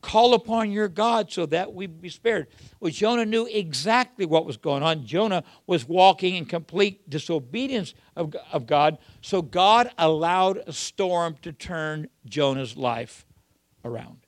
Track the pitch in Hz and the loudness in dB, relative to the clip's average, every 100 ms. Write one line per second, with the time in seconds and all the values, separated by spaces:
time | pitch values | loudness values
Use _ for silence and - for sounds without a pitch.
0 | - 220 240 233 220 226 220 202 208 170 | 0 4 6 6 4 -2 0 -2 -2 0
1 | 226 233 208 - 160 151 202 190 190 160 | 0 0 -2 -4 -2 -2 -4 -8 -12 -12
2 | 175 - 226 208 143 _ - _ 180 147 | -18 -4 -2 -2 -4 _ -20 _ -6 0
3 | 208 240 220 226 233 214 170 135 165 233 | 0 0 0 -2 -2 -4 -4 -6 0 0
4 | 247 - 180 156 151 123 160 139 151 160 | 0 -4 0 0 0 -6 -4 0 0 -2
5 | 117 160 220 185 - _ - 175 117 175 | -2 -2 0 -2 -6 _ -2 -2 0 6
6 | 190 180 185 180 160 170 156 170 202 196 | 6 6 0 -4 -6 -8 -6 0 0 0
7 | - 147 - 156 123 196 269 254 175 - | -10 -8 -4 -6 -4 -6 -4 -4 -6 -14
8 | _ - 160 - 156 - 113 147 147 160 | _ -8 -8 -8 -6 -6 0 4 4 0
9 | _ - - 190 151 175 190 226 240 - | _ -20 -4 -2 -2 2 6 6 4 2
10 | 160 156 165 180 185 196 - 156 - - | 2 2 0 2 2 0 -8 -10 -10 -4
11 | 190 175 170 151 170 156 - 170 156 151 | -2 0 -2 -6 -14 -14 -10 -6 -4 -6
12 | 151 _ 127 143 139 135 127 120 127 117 | -10 _ -10 0 0 0 -6 -4 -4 -4
13 | 117 - _ _ _ _ _ _ 120 117 | -8 -16 _ _ _ _ _ _ -12 -12
14 | 120 - | -14 -20